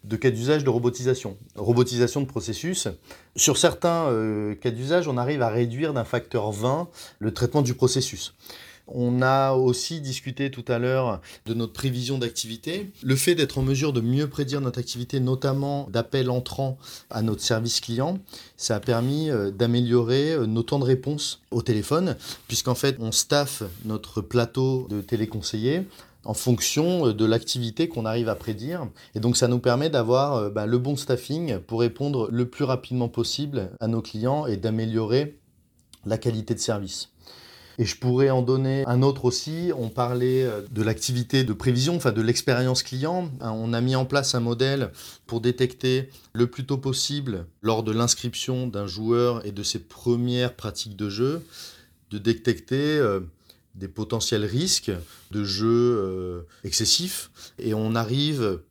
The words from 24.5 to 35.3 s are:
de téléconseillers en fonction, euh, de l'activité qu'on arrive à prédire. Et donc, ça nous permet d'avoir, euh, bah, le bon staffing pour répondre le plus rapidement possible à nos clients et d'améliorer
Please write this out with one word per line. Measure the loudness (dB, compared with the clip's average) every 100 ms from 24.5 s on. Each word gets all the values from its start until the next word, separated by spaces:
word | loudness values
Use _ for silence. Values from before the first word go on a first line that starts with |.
| 0 0 0 -2
de | -6
téléconseillers | -2 -2 -2 -4 -6 -2 0 0 -4 -12 -20 _
en | -8
fonction, | -2 2 2 2 2 2 4 2
euh, |
de | 4
l'activité | 2 2 0 -4 -4 -2 -2
qu'on | -2
arrive | -2 0 0
à |
prédire. | -2 -4 -6 -6 -6 -8 -12 -10
Et | -2
donc, | 0 4
ça | 2
nous | 4
permet | 2 2 2
d'avoir, | 0 4 2 2 0
euh, | -2
bah, | -2 0
le | 0
bon | 0 -4
staffing | -2 -2 -2 -4 -2 -4
pour | -4 0
répondre | 0 0 -2 -2 0
le | 0 -2
plus | 0
rapidement | 0 0 -2 -2 -2
possible | -2 -4 -4 -4 -4 -6 -4
à | -2
nos | -2
clients | -4 -4 -2 0 -2
et | -2
d'améliorer | 0 0 0 0 2 2 0